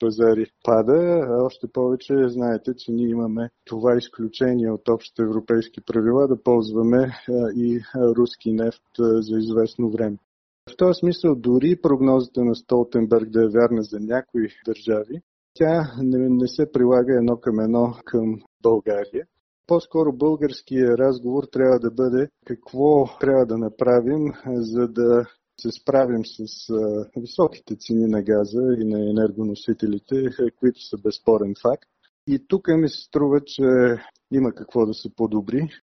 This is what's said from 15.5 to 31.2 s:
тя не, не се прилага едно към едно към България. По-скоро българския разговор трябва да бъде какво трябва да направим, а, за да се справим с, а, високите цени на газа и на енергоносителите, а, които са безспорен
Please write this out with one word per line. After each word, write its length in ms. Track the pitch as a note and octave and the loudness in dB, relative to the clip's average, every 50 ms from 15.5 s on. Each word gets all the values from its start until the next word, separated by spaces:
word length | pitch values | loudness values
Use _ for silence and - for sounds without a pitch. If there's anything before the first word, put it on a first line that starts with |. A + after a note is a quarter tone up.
| _ | _
тя 380 | - E3 D#3 E3 E3+ D3+ C3+ A#2+ B2 | 0 0 2 2 0 -2 -4 -6 -4
не, 260 | C3 B2+ B2+ B2+ C3 B2+ | -2 0 0 0 2 2
не 200 | B2+ B2 B2+ B2 | 2 2 0 -2
се 240 | - - D3+ D3 | 0 -2 -4 0
прилага 420 | - B2+ B2 B2 B2+ B2 B2 B2+ C3 | 2 2 4 4 4 4 4 2 2
едно 220 | B2 A#2 A#2+ A#2+ | 2 2 0 -2
към 240 | A#2 - B2 G#2+ A2 | -2 -2 -4 -2 0
едно 340 | A2 A2 A#2 A#2+ A#2+ A#2+ A#2 - - | 0 0 2 0 0 0 -2 -10 -12
към 360 | - - A#2 A2+ A2 A2 A2+ _ _ _ _ | -4 -4 -2 -2 -2 -6 -8 _ _ _ _
България. 640 | - A2+ A2 G#2+ - G#2+ G#2 G2+ G2+ - - C3 E3 _ _ _ _ _ _ _ _ - | 2 2 2 2 0 -2 -4 -4 -4 -6 -8 -10 -10 _ _ _ _ _ _ _ _ -2
По-скоро 420 | E3+ E3+ - _ - D#3+ D#3+ D3 | -2 -2 -2 _ -2 0 0 0
българския 840 | C3 B2 D3 D#3 D#3 C#3+ D3 C#3 B2+ - _ - C3 C3 B2+ A#2+ A#2+ A#2+ | 0 0 0 0 0 0 -2 -4 -4 -6 _ -6 0 0 2 2 4 4
разговор 460 | C3 C3+ B2+ B2 A#2+ B2 B2+ C#3+ C#3 - | 2 0 0 0 -4 -4 -4 -4 -4 -4
трябва 260 | - C#3 C3 C3 B2+ A#2+ | -2 0 2 4 4 2
да 120 | A#2 A#2 | 0 -4
бъде 380 | A2+ B2 C3 B2+ B2 C3 C#3+ - _ _ _ | -2 0 -2 0 0 -2 -2 -4 _ _ _
какво 720 | - A#2+ - _ - - C3 C#3 D3+ D3 C#3 C3 C3 - - | -14 -14 -14 _ -14 -4 0 2 4 4 4 2 0 -4 -4
трябва 260 | C3 C3+ C3+ C3 B2 | 0 2 2 2 2
да 120 | A#2 A#2+ A2+ | 0 -2 -4
направим, 720 | A2+ G#2+ - - B2+ B2 B2 B2 A#2 B2+ D3 D#3 D3+ C#3+ - - - | -4 -6 -4 -2 0 2 2 2 2 0 -2 -2 -2 -4 -6 -10 -10
а, 180 | C3 B2 A#2+ | -8 -6 -6
за 260 | A2+ A2 A2+ A#2+ B2 A2+ | -6 -4 -2 -2 -2 -2
да 380 | A2 A#2+ A#2+ A#2+ A#2+ A#2+ A#2 - _ _ _ _ _ - | -2 0 2 2 2 2 0 -2 _ _ _ _ _ -10
се 100 | - A2+ | -10 -10
справим 540 | - - _ D3 C#3 C3+ C3 B2 A#2+ A2+ A2 | -10 -6 _ 0 2 2 2 2 0 -4 -4
с, 460 | - - - A2 G#2+ - - - - | -8 -12 -16 -14 -14 -14 -20 -10 -6
а, 360 | A2+ G#2+ G#2+ G#2+ G#2 G#2+ G2+ - _ B2 | -4 -2 -2 -2 -4 -4 -8 -10 _ -14
високите 560 | A#2 A#2 - - F3 - - - _ - A2 | -14 -10 -2 0 0 0 -2 -8 _ -14 -14
цени 300 | - - - A2+ A2+ A2+ | -14 -8 -2 0 0 0
на 160 | A2 A2 G#2 | 0 0 -2
газа 400 | F#2+ G#2+ G#2+ G#2 G2+ G2+ G#2+ B2 B2+ B2+ B2 A2+ | 0 0 0 0 0 -2 -2 -2 -2 0 -2 -2
и 60 | A2 | -2
на 260 | G#2+ G#2+ G#2+ G#2 G#2 | -4 -4 -4 -2 -2
енергоносителите, 1080 | G#2+ A2 A2 G#2 F#2+ G#2+ A2 G#2 G#2 - - - G#2+ - A2+ G#2+ G2+ G2+ _ - C3+ | 0 0 0 0 -2 -4 -6 -6 -8 -8 -6 -6 -4 -4 -2 -4 -4 -6 _ -6 -4
а, 340 | C3+ C3 B2 - - B2 A#2 _ _ | -4 -4 -4 -4 -4 -4 -4 _ _
които 200 | B2+ B2+ B2 _ | 0 0 0 _
са 160 | - - A2 G#2 G2+ | -14 -14 -14 -6 -6
безспорен 500 | G#2+ - - | -6 -6 -2